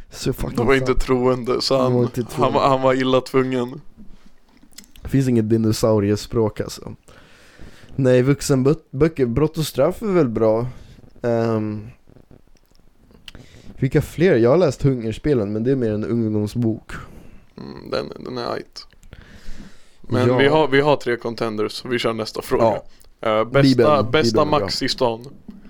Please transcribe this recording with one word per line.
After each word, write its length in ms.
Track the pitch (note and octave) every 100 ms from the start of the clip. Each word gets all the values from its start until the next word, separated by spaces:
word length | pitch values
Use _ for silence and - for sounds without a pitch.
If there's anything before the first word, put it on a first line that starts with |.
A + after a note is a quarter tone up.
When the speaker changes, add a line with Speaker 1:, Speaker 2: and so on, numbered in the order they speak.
| -
Speaker 1:
Så 240 | - C#3
fucking 240 | - - B2+
Speaker 2:
De 100 | A#2
var 60 | C3+
inte 120 | C3
Speaker 1:
sant. 140 | B2+
Speaker 2:
troende, 600 | - B2+ B2+ B2+ A#2 C3
så 120 | - C3+
Speaker 1:
De 60 |
var 80 | B2+
Speaker 2:
han, 100 | B2
Speaker 1:
inte 220 | A#2+ -
troende. 200 | A2+ -
Speaker 2:
han 100 | C3
var, 140 | C#3 B2
han 120 | C3
var 120 | C3
illa 280 | C3 C3 C3
tvungen. 600 | B2 C3+ C3 B2+ B2 C#3+ - - - - - - _ _ - - - -
Speaker 1:
Det 80 | -
finns 180 | C3+ C3
inget 220 | A#2 A2
dinosauriespråk, 1120 | A2+ A2 G#2+ A#2 G#2+ G2+ G#2 - A#2+ G#2+ -
alltså. 340 | G#2 - - A2 _ - - - - - - - - -
Nej, 260 | B2+ B2+
vuxenböcker, 1040 | B2+ C#3 - C3+ C3 D#3+ - C3 D#3+ E3 B2
Brott 320 | A#2+ D3+ D#3+
och 80 | D3
straff 360 | - D3+ F#3+
är 40 | A3
väl 220 | F3+ C3
bra. 380 | A2 A2 A2 B2 - - - - -
Ehm, 640 | A#2+ A#2 A2+ A2 G#2+ G#2+ A2 - _ - _ - _ _ _ _ _ _ _ - - - - - - -
vilka 220 | C3 D3+
fler? 340 | - - F#3 B2+
Jag 140 | A#2
har 80 | D#3+
läst 240 | E3 -
Hungerspelen, 720 | C#3+ B2+ A2 G#2+ D3+ B2+ G2+
men 100 | G#2+
det 80 | A#2
är 40 | C#3
mer 160 | A2+
en 140 | G#2 G#2
ungdomsbok. 840 | A#2 A2 G#2+ G#2 A#2+ A2+ A2 - - - - - - - -
Speaker 2:
Mm, 320 | C2+ C2 -
den, 200 | - C#2+ - -
den 120 | B2
är 160 | -
ajt. 340 | - - - - - - - - - - - - - - - -
Men 200 | B2 B2
Speaker 1:
Ja. 100 | B2+
Speaker 2:
vi 100 | C#3
har, 200 | D#3 C#3+
vi 140 | C#3
har 140 | D3 C3+
tre 220 | A#2+ A#2+
contenders, 540 | A#2 A2+ A#2 G#2+ G#2+
så 160 | - B2+
vi 120 | A#2+
kör 140 | A#2+
nästa 280 | A2+ G#2+ -
fråga. 220 | - B2 A2+ G2 - - - _
Speaker 1:
Ja. 200 | A2+ G#2+
Speaker 2:
Eh, 40 | A2+
bästa, 160 | C#3
Speaker 1:
Bibeln. 500 | C#3 B2 C3+ C#3+ A2+
Speaker 2:
bästa 200 | D3+ -
Speaker 1:
Bibeln 160 | - D3+
är 40 | D3+
Speaker 2:
Max 200 | F#2+ -
Speaker 1:
bra. 60 | C3+
Speaker 2:
i 40 |
stan. 360 | - B2 A2+ A#2+ - - -